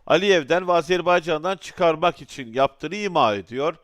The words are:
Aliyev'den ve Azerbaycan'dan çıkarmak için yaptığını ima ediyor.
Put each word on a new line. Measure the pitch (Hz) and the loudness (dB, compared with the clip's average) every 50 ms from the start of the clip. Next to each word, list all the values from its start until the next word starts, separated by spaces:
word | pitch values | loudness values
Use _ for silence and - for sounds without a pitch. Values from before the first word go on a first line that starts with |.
| - | -2
Aliyev'den | - 151 170 196 202 190 170 143 127 160 180 185 | 0 2 2 4 4 2 2 2 2 0 0 0
ve | 175 | 2
Azerbaycan'dan | 175 170 160 156 185 175 165 180 175 180 156 175 160 151 156 185 196 | 0 2 2 0 0 0 2 2 2 2 2 -2 -4 -4 -4 -6 -6
çıkarmak | 175 - - - - 180 165 156 156 170 175 - - | -6 -10 -12 -4 0 2 2 2 2 0 -2 -2 -4
için | 143 - - - 135 113 110 | -12 -18 -14 -14 -14 -6 -2
yaptığını | 127 139 139 - - - 151 180 | 0 0 0 0 -4 -10 -10 -8
ima | 208 208 196 175 160 127 110 107 | -6 -6 -2 0 2 2 2 2
ediyor. | 202 90 - 113 131 143 170 170 _ | 0 -6 -8 -8 -6 -4 -4 -6 _